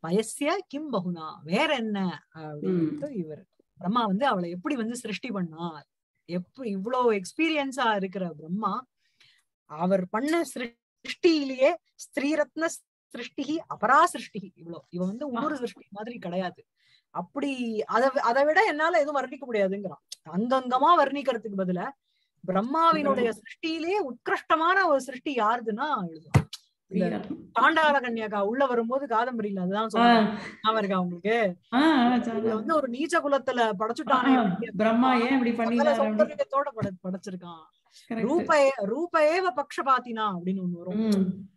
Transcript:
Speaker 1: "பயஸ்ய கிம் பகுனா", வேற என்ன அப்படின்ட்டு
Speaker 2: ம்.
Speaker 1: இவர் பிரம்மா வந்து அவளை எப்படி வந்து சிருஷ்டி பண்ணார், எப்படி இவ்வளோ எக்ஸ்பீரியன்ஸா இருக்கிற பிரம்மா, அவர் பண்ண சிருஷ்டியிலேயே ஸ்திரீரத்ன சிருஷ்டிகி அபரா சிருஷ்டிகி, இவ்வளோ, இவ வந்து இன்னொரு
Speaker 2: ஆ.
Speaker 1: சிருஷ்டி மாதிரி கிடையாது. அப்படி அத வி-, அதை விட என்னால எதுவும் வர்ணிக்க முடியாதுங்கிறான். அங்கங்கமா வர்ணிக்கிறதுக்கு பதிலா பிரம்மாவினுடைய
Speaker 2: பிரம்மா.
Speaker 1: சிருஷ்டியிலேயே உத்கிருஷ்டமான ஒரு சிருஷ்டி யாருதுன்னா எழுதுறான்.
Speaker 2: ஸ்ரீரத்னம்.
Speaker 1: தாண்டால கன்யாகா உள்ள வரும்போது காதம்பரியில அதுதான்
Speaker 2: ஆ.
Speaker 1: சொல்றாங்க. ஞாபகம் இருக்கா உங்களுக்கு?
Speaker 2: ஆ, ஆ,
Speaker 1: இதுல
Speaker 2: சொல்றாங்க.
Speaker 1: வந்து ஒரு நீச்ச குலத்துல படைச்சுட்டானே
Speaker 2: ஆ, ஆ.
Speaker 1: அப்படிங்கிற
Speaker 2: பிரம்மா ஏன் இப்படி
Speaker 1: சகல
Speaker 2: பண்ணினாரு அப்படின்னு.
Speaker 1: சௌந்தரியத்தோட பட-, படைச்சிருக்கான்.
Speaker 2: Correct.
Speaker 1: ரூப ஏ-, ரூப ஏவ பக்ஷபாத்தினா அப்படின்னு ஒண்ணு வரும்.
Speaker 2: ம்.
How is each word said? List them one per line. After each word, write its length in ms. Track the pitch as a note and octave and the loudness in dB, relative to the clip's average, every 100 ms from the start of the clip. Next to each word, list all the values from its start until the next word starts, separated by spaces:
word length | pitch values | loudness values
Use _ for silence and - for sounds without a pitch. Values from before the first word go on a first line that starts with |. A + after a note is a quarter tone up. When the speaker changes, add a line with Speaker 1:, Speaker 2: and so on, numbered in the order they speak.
| E3 | 0
Speaker 1:
"பயஸ்ய 500 | F#3 A3 - C#4+ F#4+ - | 0 -2 -4 -2 -2 -4
கிம் 260 | C#4 D#4 | -10 -4
பகுனா", 400 | A3 F3+ F3 D#3 - | -4 -4 -6 -8 -12
வேற 320 | D3+ F#3+ D#4 C#4 | -4 0 0 0
என்ன 500 | A3+ G3+ F#3 D3+ _ | -2 -2 -2 -4 _
அப்படின்ட்டு 760 | E3 D#3 D3+ F#3+ F3+ D#3+ D3 D4 | -14 -12 -6 0 0 0 -2 -8
Speaker 2:
ம். 40 | |
Speaker 1:
இவர் 340 | B3 D#3 D3+ - _ _ _ | -8 -8 -12 -18 _ _ _
பிரம்மா 280 | F3+ A#3 A3+ | -2 0 2
வந்து 220 | G3 C#4 | 2 2
அவளை 220 | G#3 E3+ | 0 -2
எப்படி 260 | F3+ D4+ C#4+ | -6 -4 -4
வந்து 200 | A3 B3 | -4 -6
சிருஷ்டி 340 | A3 F#3 B3+ | -8 -8 -6
பண்ணார், 540 | G3+ F3 D#3 E3+ D#3 - _ _ _ _ | -6 -6 -6 -10 -10 -20 _ _ _ _
எப்படி 520 | F3 F3+ - B3 G3 | -6 -6 -10 -8 -6
இவ்வளோ 320 | G3 B3+ B3 | -4 2 2
எக்ஸ்பீரியன்ஸா 840 | G#3 F3+ - D#4+ D#4 C#4 B3+ A3+ G#3 | 2 -4 -2 0 0 -2 0 0 2
இருக்கிற 340 | F#3+ F#3+ F#3 | 0 -4 -6
பிரம்மா, 560 | D3+ D#3+ F#3 G#3+ G#3+ C4 _ _ _ _ _ _ _ _ | -8 -8 -4 -2 -4 -8 _ _ _ _ _ _ _ _
அவர் 440 | D3+ F3+ F#3+ F#3 | -4 0 2 0
பண்ண 320 | G#3+ C#4+ E4+ | -2 0 0
சிருஷ்டியிலேயே 1300 | D#4 - A#3+ _ _ _ C#4 - F#4 D#4 C#4 B3+ C4+ E4+ _ _ | -2 -6 -10 _ _ _ -14 2 4 4 0 2 2 2 _ _
ஸ்திரீரத்ன 720 | - - C#4 D4+ D4 - E4 - _ _ _ - | -10 -4 -2 0 -2 -2 -4 -6 _ _ _ -14
சிருஷ்டிகி 240 | A#3+ - | -12 -10
அபரா 640 | C#4 D#4+ - D3+ G#3+ C#4 F4 | -4 -6 -6 -4 4 6 6
சிருஷ்டிகி, 260 | - - G#3 | 2 -10 -12
இவ்வளோ, 380 | E3+ _ E3 D#3+ - | -12 _ -14 -14 -12
இவ 160 | F3 F3+ | -6 -4
வந்து 200 | A3 D4 | -4 -6
இன்னொரு 280 | A#3 C#4+ | -2 -2
Speaker 2:
ஆ. 20 | C#4+ | -2
Speaker 1:
சிருஷ்டி 300 | A#3+ - - | -6 -10 -18
மாதிரி 280 | G3 A3 A#3+ | -12 -12 -10
கிடையாது. 480 | F3+ F3+ F#3 F3+ _ _ _ _ _ | -6 -4 -4 -8 _ _ _ _ _
அப்படி 720 | - F#3 C#4 C#4+ C4 A#3 A3 | -12 -8 -6 -6 -4 -4 -4
அத 240 | - G#3 C4+ | -2 2 2
வி-, 100 | C4 | 2
அதை 280 | A3+ A#3+ D4 | 2 2 4
விட 200 | D#4+ A4 | 4 4
என்னால 340 | D4+ D#4 F4 | 2 2 2
எதுவும் 200 | C#4+ C#4+ | 2 -2
வர்ணிக்க 220 | B3+ C#4 C4 | -4 -8 -6
முடியாதுங்கிறான். 520 | A3 F#3+ G3 G3 C#3+ _ - - | 0 0 -2 -8 -12 _ -20 -8
அங்கங்கமா 600 | E3+ A#3+ C4 B3+ B3+ D4 F4 | -4 2 0 2 2 6 6
வர்ணிக்கிறதுக்கு 600 | C#4 C#4 C4+ A#3 A3 G3 | 4 2 -2 -2 -4 -4
பதிலா 320 | F#3 F3+ A3 - _ _ _ _ E3 | -2 -2 -4 -10 _ _ _ _ -4
பிரம்மாவினுடைய 840 | F#3+ A3+ D#4 E4 D#4+ C#4+ B3 A#3 | -2 0 2 4 4 2 0 0
Speaker 2:
பிரம்மா. 0 | |
Speaker 1:
சிருஷ்டியிலேயே 680 | A3 - - E4 D#4+ D#4+ G#4 | -4 -12 -10 -6 -4 -2 -2
உத்கிருஷ்டமான 840 | D4 A#3+ - F#4+ - D#4+ E4 F#4 F#4 | -2 -8 -4 -4 0 2 4 4 4
ஒரு 140 | C#4 | 2
சிருஷ்டி 340 | C4 B3+ D#4 C4 | -2 -10 -6 0
யாருதுன்னா 680 | G#3+ A#3+ A3+ G#3+ D4 C4 F3 | 0 0 -4 -4 -2 -4 -4
எழுதுறான். 400 | D#3+ - - - - _ _ _ | -10 0 0 0 -12 _ _ _
Speaker 2:
ஸ்ரீரத்னம். 480 | F#3 F3+ - - - - - | -2 -2 -2 -8 -12 -6 2
Speaker 1:
தாண்டால 420 | C4 D#4+ D#4 C#4+ | 4 6 4 2
கன்யாகா 380 | B3 A3+ G#3+ G#3 | 0 -6 -4 -2
உள்ள 260 | G3+ B3 C#4 | -2 2 2
வரும்போது 400 | B3 A3+ C4 C#4 | 2 0 -2 -2
காதம்பரியில 540 | A3 A#3+ A#3+ G#3 G3 | 0 0 -2 -6 -4
அதுதான் 300 | F3+ G3 A3 A3 | -2 -2 -2 2
Speaker 2:
ஆ. 40 | |
Speaker 1:
சொல்றாங்க. 240 | A#3+ A#3 | 6 6
ஞாபகம் 540 | G#3 - - - A3 A3 | 4 -2 -10 -4 0 0
இருக்கா 220 | G3 F#3+ | 0 0
உங்களுக்கு? 580 | F3+ F3 G3 A#3 G#3 F3 _ | -2 -4 0 0 0 -4 _
Speaker 2:
ஆ, 60 | A#3+ | 2
ஆ, 340 | D#4 D4 A#3+ B3 | 4 6 4 2
Speaker 1:
இதுல 40 | |
Speaker 2:
சொல்றாங்க. 340 | A3+ A3 A3 | 0 -2 0
Speaker 1:
வந்து 220 | A3 C#4 D#4+ | -2 0 0
ஒரு 120 | C4+ | 0
நீச்ச 280 | A#3+ D#4 E4+ | -4 0 0
குலத்துல 560 | C#4+ C4+ C4+ B3 A3+ G3 | 2 0 0 0 0 0
படைச்சுட்டானே 560 | G#3+ A#3 B3+ B3+ B3 B3+ | -4 -4 0 2 6 4
Speaker 2:
ஆ, 20 | |
ஆ. 60 | |
Speaker 1:
அப்படிங்கிற 260 | G#3+ F3 A#3 F#3 | 4 -2 -6 0
Speaker 2:
பிரம்மா 400 | G#3+ A3+ B3+ B3+ | 2 4 4 4
ஏன் 320 | A#3 C4+ A#3 | 4 2 2
இப்படி 80 | A3+ | 0
Speaker 1:
சகல 400 | A3+ A#3+ D5+ A3+ | 0 2 4 4
Speaker 2:
பண்ணினாரு 0 | |
அப்படின்னு. 40 | |
Speaker 1:
சௌந்தரியத்தோட 680 | A3 G#3+ - - C#5 C5+ C#4+ | 2 2 0 2 -2 0 -2
பட-, 180 | A3 G3+ F#3 | -4 -6 -6
படைச்சிருக்கான். 600 | F#3+ F#3 G3+ F#3 F3 E3 D#3+ _ _ - - | -8 -8 -8 -12 -12 -18 -20 _ _ -20 -10
Speaker 2:
Correct. 120 | A3+ | -4
Speaker 1:
ரூப 380 | A3+ E4 - D#4 | 0 0 4 6
ஏ-, 140 | C#4 C4+ | 6 2
ரூப 460 | G3 B3 F4 E4 | -2 -2 0 4
ஏவ 380 | D4+ F4 F#4 F4+ | 4 4 0 -2
பக்ஷபாத்தினா 640 | C#4 - C#4 B3+ B3 A3+ G#3+ | -6 -4 2 2 2 -4 -2
அப்படின்னு 380 | F#3 F3 F#3+ | -2 -2 -2
ஒண்ணு 80 | F3+ | -2
வரும். 260 | F3 F3+ G#3 | -6 -4 -2
Speaker 2:
ம். 520 | A3 G3 F#3 - - | 2 2 2 -2 -10